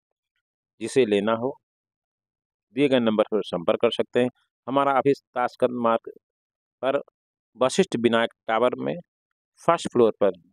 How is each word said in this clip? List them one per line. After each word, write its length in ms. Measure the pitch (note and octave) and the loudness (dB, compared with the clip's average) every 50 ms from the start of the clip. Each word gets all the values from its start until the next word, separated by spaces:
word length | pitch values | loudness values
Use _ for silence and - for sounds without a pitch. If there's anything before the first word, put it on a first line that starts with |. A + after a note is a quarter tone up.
| _ _ _ _ _ _ _ _ _ _ _ _ _ _ _ _ | _ _ _ _ _ _ _ _ _ _ _ _ _ _ _ _
जिसे 240 | G#2+ A2+ - C3+ B2 | -12 -2 0 0 2
लेना 280 | G#2 G#2 G2+ G2 A2 A2+ | 4 2 0 2 0 -2
हो, 240 | A2+ A#2+ C3+ C#3+ - _ _ _ _ _ _ _ _ _ _ _ _ _ _ _ _ _ _ _ _ _ _ G#2 | -2 -4 -8 -8 -10 _ _ _ _ _ _ _ _ _ _ _ _ _ _ _ _ _ _ _ _ _ _ _
दिए 160 | B2 D3 C#3 | -2 0 2
गए 100 | C3+ B2+ | 2 2
नंबर 240 | A#2 A2 G#2+ G#2 G#2+ | 0 0 0 0 0
पर 180 | - A2 G2+ - | 0 -2 -6 -4
संपर्क 380 | - - F2+ E2+ A2 A2 A2 | -4 -8 -4 -2 -2 -2 0
कर 100 | - A#2 | 0 -2
सकते 280 | - - A2+ - _ B2 | 0 -2 -8 -2 _ -2
हैं। 100 | B2 B2 - _ _ _ _ _ _ | -2 -2 -4 _ _ _ _ _ _
हमारा 260 | A#2+ C3 C#3 C#3 C#3 C3+ | -4 -2 0 0 2 0
ऑफिस 280 | B2+ A#2+ C#3+ C3+ - _ _ _ | 0 2 0 -2 -2 _ _ _
ताशकंद 360 | B2+ B2 A#2 - _ B2+ B2 | -4 -4 -4 -2 _ -2 -2
मार्ग 400 | B2 B2 A#2+ A#2 A2+ A2+ - - - - _ _ _ _ _ _ _ _ _ _ _ _ | -2 -2 0 0 0 0 -4 -10 -20 -20 _ _ _ _ _ _ _ _ _ _ _ _
पर 200 | B2 C3 C3+ C#3+ - _ _ _ _ _ _ _ _ _ _ | -4 -4 -4 -4 -6 _ _ _ _ _ _ _ _ _ _
वशिष्ठ 380 | G#2+ B2+ C3 - - F#3 - - | -2 -2 0 2 0 0 0 -2
विनायक 340 | B2 A2+ A#2+ A2+ A2+ A#2 - - _ _ | 0 0 2 2 2 0 -2 -6 _ _
टावर 280 | - A2 A2+ A#2+ B2+ B2 | -4 0 0 0 0 -2
में 200 | C3 C3 C#3 D#3 F3 - _ _ _ _ _ _ _ _ _ _ _ - | -2 -6 -6 -6 -8 -12 _ _ _ _ _ _ _ _ _ _ _ 0
फर्स्ट 200 | - E3+ E3+ - | 0 0 0 -2
फ्लोर 240 | - - A#2+ A#2 G#2+ | -4 2 2 2 2
पर 200 | - _ G2+ G2 F2+ F2 E2 _ | 2 _ 0 -2 -2 -4 _ _